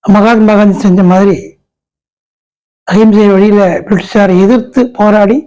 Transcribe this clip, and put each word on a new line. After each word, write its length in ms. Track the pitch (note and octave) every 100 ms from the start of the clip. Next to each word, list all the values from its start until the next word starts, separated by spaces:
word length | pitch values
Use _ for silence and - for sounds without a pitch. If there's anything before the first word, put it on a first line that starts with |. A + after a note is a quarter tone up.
மகாத்மா 480 | - G3+ G#3+ A3+ G#3+
காந்தி 220 | G#3 G#3 F#3+
செஞ்ச 220 | G3+ F3+
மாதிரி 340 | F3+ F#3 G3+ E3 - _ _ _ _ _ _ _ _ _ _ _ _ _ -
அகிம்சை 360 | F#3 A3 G#3 G#3
வழியில 320 | F#3+ G#3 G#3 F#3+ E3+
பிரிட்டிஷாரை 540 | - F#3+ - G#3+ G3 F3+
எதிர்த்து 380 | G3 A#3+ A#3+ C4 B3
போராடி 480 | - G#3 G#3+ G3+ C4